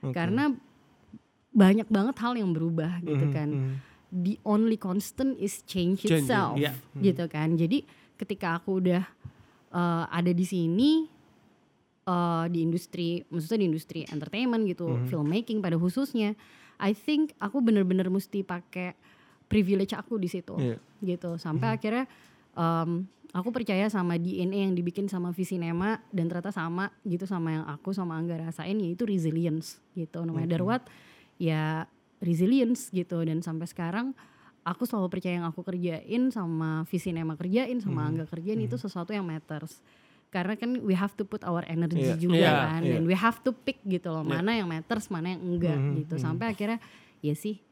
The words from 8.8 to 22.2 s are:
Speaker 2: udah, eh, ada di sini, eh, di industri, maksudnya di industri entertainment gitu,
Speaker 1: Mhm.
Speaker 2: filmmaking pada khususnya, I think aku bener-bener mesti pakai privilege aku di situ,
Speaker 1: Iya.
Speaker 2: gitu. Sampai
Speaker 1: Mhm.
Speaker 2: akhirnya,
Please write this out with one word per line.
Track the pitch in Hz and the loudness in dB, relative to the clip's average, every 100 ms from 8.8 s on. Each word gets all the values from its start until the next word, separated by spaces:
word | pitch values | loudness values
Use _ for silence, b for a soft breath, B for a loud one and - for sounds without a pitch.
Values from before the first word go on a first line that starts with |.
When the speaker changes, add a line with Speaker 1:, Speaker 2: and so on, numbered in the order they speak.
Speaker 2:
udah, | 180 175 185 _ B B B B _ | 4 2 0 _ B B B B _
eh, | 175 175 170 170 | 0 2 0 -2
ada | 170 175 | 0 2
di | 175 | 2
sini, | 185 185 165 180 277 320 311 - _ _ _ _ _ _ _ _ | 2 0 2 4 6 6 2 -10 _ _ _ _ _ _ _ _
eh, | - 180 175 165 170 | -2 0 2 0 0
di | 170 | 0
industri, | 165 170 - 175 170 175 - | 0 0 -4 -4 -2 -2 -4
maksudnya | 170 160 220 | -6 -2 0
di | 185 | 2
industri | 160 - - | 0 -4 -12
entertainment | 147 156 151 202 254 233 214 | -8 -8 -6 -2 0 2 0
gitu, | 175 170 | -2 -2
Speaker 1:
Mhm. | 123 123 | -2 -2
Speaker 2:
filmmaking | 165 147 190 226 214 | -2 0 0 -2 -2
pada | 185 165 | 0 2
khususnya, | 180 214 277 233 208 214 B B B | 2 0 -2 0 0 -2 B B B
I | B 202 | B -2
think | 208 - 302 311 - | -2 0 2 2 -2
aku | 202 269 | -4 2
bener-bener | 226 208 190 185 185 | 4 4 4 4 2
mesti | 190 190 202 | 0 -2 -6
pakai | 190 175 - 180 180 - b b b b _ | -4 -8 -8 -8 -8 -10 b b b b _
privilege | 214 185 196 196 | 2 4 2 0
aku | - - 220 | -4 -4 -2
di | 180 | -2
situ, | 185 175 185 | -4 -6 -2
Speaker 1:
Iya. | 127 110 - _ | -2 -2 -10 _
Speaker 2:
gitu. | 190 175 175 170 | -4 -4 -4 -6
Sampai | 165 156 226 | -2 0 0
Speaker 1:
Mhm. | 220 | 0
Speaker 2:
akhirnya, | 214 233 262 b | 0 -2 -4 b